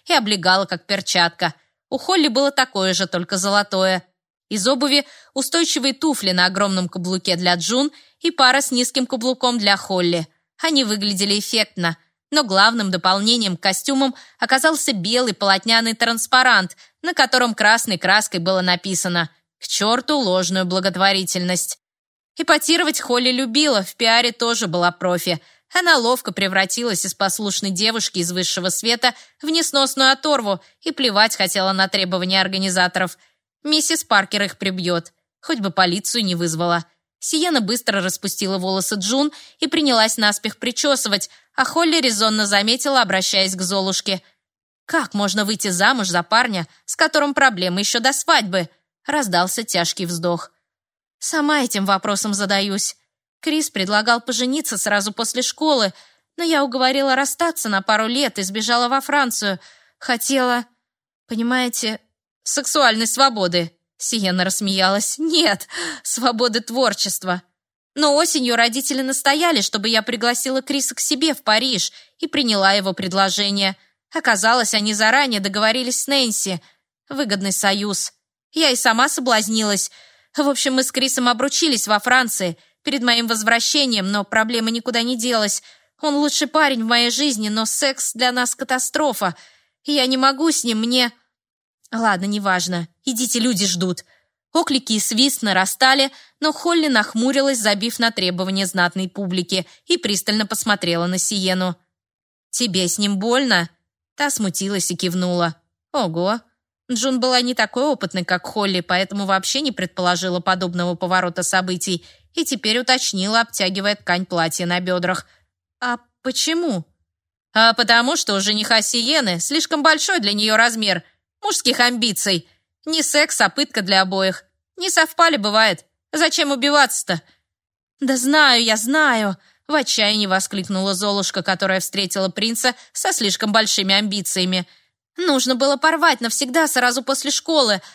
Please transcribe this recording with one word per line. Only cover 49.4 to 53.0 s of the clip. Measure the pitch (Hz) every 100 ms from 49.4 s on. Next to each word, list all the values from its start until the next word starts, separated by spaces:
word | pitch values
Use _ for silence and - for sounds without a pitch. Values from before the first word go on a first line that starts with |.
| 185 -
тяжкий | 220 180 170 - 175
вздох. | 170 175 170 - _ _ _ _ _ _ _
«Сама | - 311 294 302
этим | 247 202 196
вопросом | 190 214 196 214
задаюсь. | 196 196 196 202 196 - -